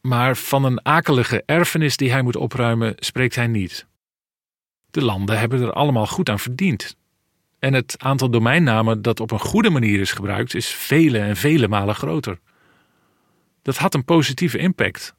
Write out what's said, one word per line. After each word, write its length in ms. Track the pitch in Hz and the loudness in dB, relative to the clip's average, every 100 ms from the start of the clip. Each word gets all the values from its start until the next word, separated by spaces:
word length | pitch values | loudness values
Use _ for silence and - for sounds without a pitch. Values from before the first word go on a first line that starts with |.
Maar 360 | 131 123 127 120 | 0 2 2 0
van 280 | - 135 | 0 0
een 200 | 135 123 | 2 0
akelige 580 | - 160 165 135 120 113 - | 2 2 2 0 2 -2 0
erfenis 500 | 156 175 160 151 - | 0 2 0 0 0
die 140 | 131 | 0
hij 120 | 131 | 0
moet 140 | 123 117 | 0 -2
opruimen 580 | - 120 120 117 113 - | -4 -2 0 0 -2 -4
spreekt 380 | - - 127 | -6 -2 -2
hij 120 | 123 120 | 0 -2
niet. 400 | 113 90 - - _ _ _ _ _ _ _ _ _ _ | -2 -4 -8 -20 _ _ _ _ _ _ _ _ _ _
De 120 | - | -2
landen 340 | 127 95 98 110 | -2 -2 -2 -2
hebben 240 | 117 127 | 0 0
er 100 | 120 | -2
allemaal 340 | - 147 120 107 | 0 2 2 0
goed 220 | - 185 | -2 -2
aan 100 | 104 | -2
verdiend. 580 | - 127 190 113 - - _ _ _ _ _ _ | -4 -2 -2 -2 -6 -16 _ _ _ _ _ _
En 160 | 135 | 0
het 200 | 135 120 - | 0 -2 -4
aantal 320 | 135 135 131 | -2 0 2
domeinnamen 720 | 120 113 151 151 110 113 110 | 4 4 4 4 4 2 0
dat 180 | 117 110 | 0 -2
op 100 | 113 | -4
een 100 | 107 | -4
goede 300 | - 208 226 | 0 2 2
manier 300 | 151 110 101 | 2 2 2
is 120 | 95 | 0
gebruikt 420 | - 101 98 - | -4 -4 -4 -4
is 140 | 92 - | -4 -6
vele 500 | - - 147 160 117 | -8 0 4 4 2
en 180 | 104 101 | -2 0
vele 320 | 147 160 107 | 2 2 2
malen 260 | 104 98 | 0 -2
groter. 440 | 107 143 160 113 90 _ _ _ _ _ _ _ _ _ _ _ _ | -4 -4 -4 -6 -10 _ _ _ _ _ _ _ _ _ _ _ _
Dat 140 | - 131 | -6 -2
had 180 | 185 | 0
een 100 | 151 | -2
positieve 540 | 123 170 139 131 175 - | 2 2 2 0 -2 0
impact. 560 | 185 180 101 - - | -2 0 -2 -4 -18